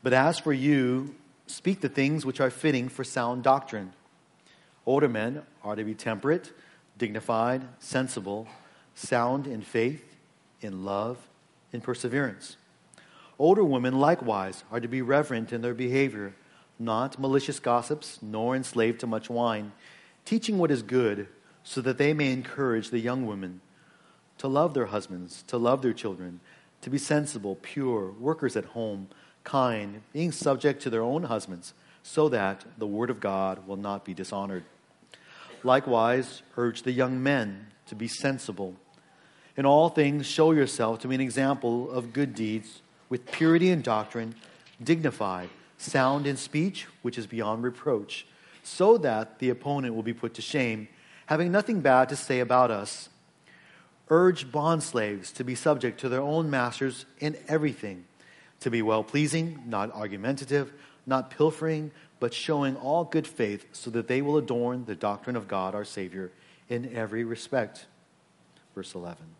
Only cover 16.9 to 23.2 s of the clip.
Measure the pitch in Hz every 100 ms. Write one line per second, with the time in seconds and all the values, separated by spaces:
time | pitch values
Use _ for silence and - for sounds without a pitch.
16.9 | 110 135 135 135 135 139 139 139 120 117
17.9 | 151 - - 110 110 117 131 127 120 113
18.9 | 117 120 110 110 117 120 110 104 - -
19.9 | - - _ - 226 220 202 165 135 107
20.9 | 127 117 101 98 - _ _ - - 123
21.9 | 131 143 151 139 131 123 - 135 113 107
22.9 | 120 113 127